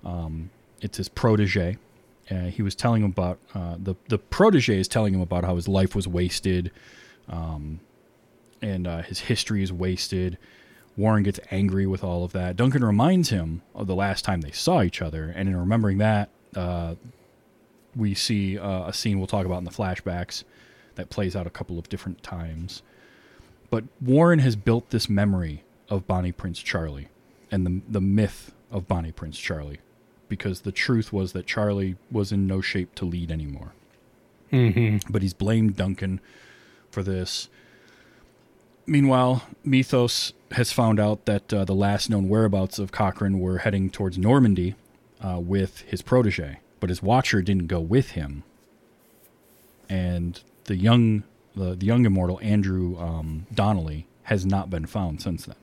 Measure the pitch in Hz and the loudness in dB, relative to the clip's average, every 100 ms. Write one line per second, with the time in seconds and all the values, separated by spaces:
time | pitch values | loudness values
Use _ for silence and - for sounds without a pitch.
0 | 87 87 80 80 85 _ _ _ 104 - | -8 -6 -6 -8 -10 _ _ _ -10 -6
1 | 95 - 123 107 101 98 87 104 _ _ | -8 0 2 4 4 2 -2 -4 _ _
2 | _ _ - 95 90 92 101 - 117 113 | _ _ -8 -6 -4 -4 -4 -2 0 2
3 | 104 92 90 90 _ 101 87 85 95 92 | 2 0 -2 -4 _ -8 -6 -6 -6 -8
4 | - 110 - - 208 180 120 101 92 - | -2 -4 -4 4 6 6 4 2 2 0
5 | 107 95 87 90 87 90 87 95 95 104 | 0 0 0 -2 0 -2 0 2 2 0
6 | 92 87 90 - 98 92 90 - - - | -4 -2 -2 -2 -2 -2 -2 -8 -20 -20
7 | - - - 85 82 78 76 82 _ _ | -20 -20 -12 -8 -6 -8 -8 -12 _ _
8 | _ _ _ _ _ _ 107 95 90 85 | _ _ _ _ _ _ -6 -4 -4 -6
9 | 85 92 - 113 - 107 95 90 92 92 | -6 -10 -4 -2 0 -2 -2 -2 -2 -2
10 | - 95 90 87 - - - - _ - | -2 -2 -2 -4 -14 -20 -20 -20 _ -2
11 | 107 110 101 98 - 95 98 95 98 95 | 2 4 2 -2 -6 0 0 2 0 -2
12 | 95 87 90 95 90 90 123 135 120 101 | -2 -4 -4 -4 -4 0 2 4 4 4
13 | 143 185 165 101 82 82 - - 101 92 | 4 4 2 0 -2 -6 -10 -10 -4 -2
14 | 98 98 - 92 76 - - 175 92 - | -2 -2 -2 -4 -4 -4 2 4 2 0
15 | 85 78 78 85 98 92 90 117 107 98 | -6 -6 -8 -4 -2 0 2 2 2 2
16 | 107 107 104 _ _ - 90 87 82 85 | 2 2 0 _ _ -6 -4 -4 -4 -8
17 | 120 - _ _ _ _ _ _ _ - | -14 -20 _ _ _ _ _ _ _ -4
18 | 107 98 - 107 98 98 95 92 87 - | -2 -2 0 0 0 -2 -4 -4 -4 -4
19 | 113 98 95 107 92 90 87 - 95 92 | -2 -2 0 -2 -2 -4 -6 -6 -4 -4
20 | - 87 87 - - _ - _ _ - | -6 -6 -6 -10 -14 _ -20 _ _ -14
21 | 90 - 98 92 87 - - 85 85 98 | -10 -4 -4 -4 -8 -8 -10 -8 -8 -10
22 | - 87 - 90 85 80 87 - _ _ | -10 -12 -12 -10 -10 -10 -10 -12 _ _
23 | - _ _ _ - _ _ 113 110 _ | -20 _ _ _ -20 _ _ -6 -6 _
24 | 127 135 170 170 135 107 101 117 - 117 | 2 6 8 6 4 2 2 2 2 -2
25 | - 101 101 95 82 76 _ _ _ 101 | 0 2 4 2 -2 -8 _ _ _ -4
26 | - 92 90 87 92 85 - 98 80 69 | -2 -2 -2 -4 -8 -8 -6 -4 -4 -8
27 | 71 _ _ _ _ 98 90 90 - 107 | -14 _ _ _ _ -2 0 -2 -2 -2
28 | 95 101 104 - - - _ 101 87 90 | 2 4 2 -2 -20 -20 _ -8 -2 -4
29 | 80 80 80 73 - 80 73 73 _ _ | -4 -8 -12 -10 -8 -6 -8 -12 _ _
30 | _ _ _ 101 104 92 - 92 - 120 | _ _ _ -6 -4 -4 -6 -4 0 2
31 | 107 101 92 92 90 - 104 101 95 90 | 2 -2 -2 -4 -6 0 0 2 -2 -4
32 | _ 110 98 101 95 95 95 98 90 - | _ -2 0 2 2 0 -2 -4 -4 -6
33 | 90 87 85 80 76 69 - - _ _ | -6 -4 -4 -6 -6 -10 -12 -18 _ _
34 | _ _ _ _ _ 135 120 98 113 107 | _ _ _ _ _ 4 4 4 4 2
35 | - 101 95 - 101 113 110 95 95 95 | 0 -2 -2 -2 0 4 4 2 -2 -2
36 | 95 95 - - - - - _ _ - | -4 -6 -8 -20 -20 -20 -20 _ _ -6
37 | 95 95 90 - - _ _ - _ - | -4 -4 -4 -6 -10 _ _ -20 _ -20
38 | _ _ _ _ _ _ _ _ - 147 | _ _ _ _ _ _ _ _ 0 4
39 | 139 127 127 127 - - - 131 127 131 | 6 6 4 2 -2 -12 0 2 4 2
40 | 120 - - - _ - 120 - 117 107 | 2 0 -4 -8 _ -2 0 2 4 4
41 | 104 107 - 101 - 104 95 95 101 101 | 2 0 0 -2 0 -2 0 2 2 0
42 | - 107 95 104 110 98 95 - 98 - | 0 0 2 4 4 2 -2 -4 -8 0
43 | 101 - 101 98 92 92 - 101 95 - | -2 0 0 0 0 0 0 0 -2 -2
44 | 98 90 98 135 123 92 90 104 _ _ | -4 0 4 6 6 4 0 -4 _ _
45 | _ _ 98 90 87 98 95 - - 90 | _ _ -6 -6 -2 0 0 -4 -10 -10
46 | - 127 117 - 76 65 _ _ 92 90 | 2 4 4 0 -6 -12 _ _ -4 -2
47 | 95 90 - 107 90 95 85 87 82 117 | 2 2 4 2 2 0 0 -2 2 2
48 | 139 - 71 71 - _ _ _ _ _ | 2 -4 -8 -10 -16 _ _ _ _ _
49 | _ _ _ _ _ _ _ _ _ 95 | _ _ _ _ _ _ _ _ _ -2
50 | 90 87 87 87 _ _ - 98 107 120 | -2 -2 -4 -6 _ _ -6 0 4 6
51 | 117 107 - _ _ - 92 92 95 120 | 6 2 -2 _ _ -6 -4 0 2 4
52 | 120 95 90 90 107 104 95 92 90 87 | 6 4 2 -2 0 2 2 0 -2 -2
53 | 85 82 80 78 92 107 104 104 80 76 | -4 -4 -6 -8 -6 0 2 2 -2 -6
54 | - _ - 104 90 98 92 92 76 110 | -10 _ -2 -2 2 0 0 -4 -4 -4
55 | 92 76 - 82 - - | -4 -4 -6 -6 -8 -18